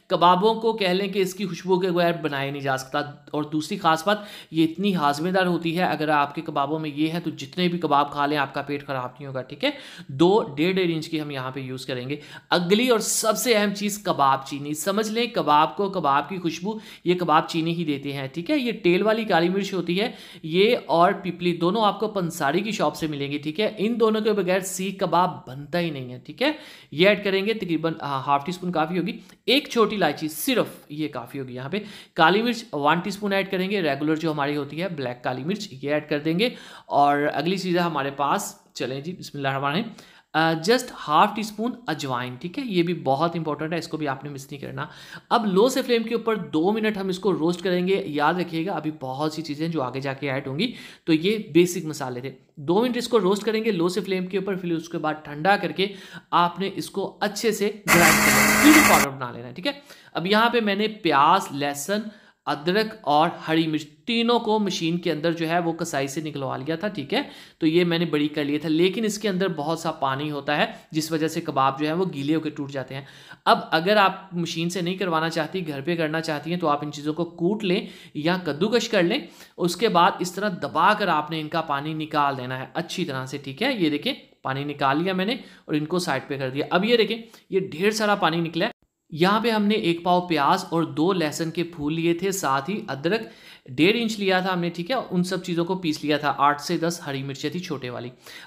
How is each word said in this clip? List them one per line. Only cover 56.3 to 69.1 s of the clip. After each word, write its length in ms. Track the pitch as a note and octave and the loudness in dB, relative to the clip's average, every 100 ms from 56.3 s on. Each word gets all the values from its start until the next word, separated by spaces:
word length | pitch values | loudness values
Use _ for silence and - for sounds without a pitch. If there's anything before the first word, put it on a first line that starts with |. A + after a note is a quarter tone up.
आपने 340 | D#3+ F3 F3 G3 | 2 2 0 -6
इसको 380 | - E3 - F#3+ | -4 -6 -6 -6
अच्छे 460 | - G#3 G#3 A#3 | -4 -4 0 0
से 320 | - G3+ - - | 0 -2 -2 4
ग्राइंड 380 | E3+ D#3+ - - | 6 8 6 4
करना 600 | - - - D4 D#4 G#3 | 4 4 8 10 10 8
है, 40 | |
पाउडर 200 | D#3+ C#3+ | 6 4
बना 220 | C3+ B2 | -2 -8
लेना 160 | A#2 A#2+ | -8 -12
है, 60 | |
ठीक 140 | B2 A3+ | -6 -6
है। 140 | C#4+ - - - E3 | -8 -18 -20 -8 -6
अब 120 | F3 | 2
यहाँ 220 | G#3 A#3 | 4 6
पे 120 | A#3+ | 4
मैंने 260 | G#3 G3 G#3+ | 2 0 -2
प्याज, 600 | G#3+ E3 C#3 D3 F#3+ F#3+ | 0 2 6 6 6 2
लहसुन, 500 | C#3 C#3+ C#3+ - G#3+ A3 - - _ - | -4 -4 -4 -4 -4 -4 -14 -20 _ -6
अदरक 540 | D3 D#3 G3 G#3+ - C3+ | -2 0 0 0 -4 2
और 340 | D3 E3+ E3+ | 4 4 0
हरी 280 | - D#3+ E3 | 0 0 2
मिर्च 160 | D3+ | -2
तीनों 560 | - _ - A#3 A#3 A#3+ | -6 _ -2 0 2 2
को 200 | G#3+ G#3+ | 2 0
मशीन 380 | G3 F3+ E3 F3 | 0 0 -2 0
के 140 | F3 | -2
अंदर 220 | D3+ E3 | 0 -2
जो 120 | E3 D#3+ | -2 0
है 140 | E3+ | 0
वो 140 | E3+ | 0
कसाई 340 | E3 E3 C#3+ C#3 | -2 -4 -2 -2
से 140 | D#3+ | -4
निकलवा 360 | D#3 C#3+ C3 B2+ | -6 -6 -6 -6
लिया 200 | C3+ D#3+ | -4 -4
था, 100 | G#3 | -4
ठीक 260 | - C#3 | -6 -2
है। 160 | A3+ C#4 - - _ | -2 -4 -12 -20 _
तो 60 | D#3+ | 2
ये 180 | E3 F3 | 4 4
मैंने 200 | E3 E3+ | 2 2
बड़ी 220 | D3+ D3+ | 0 0
कर 180 | D3+ C#3+ | -2 -2
लिया 140 | D3+ D#3+ | -2 0
था, 20 | |
लेकिन 380 | D#3 F#3 G3 | 2 2 2
इसके 220 | G#3+ | -2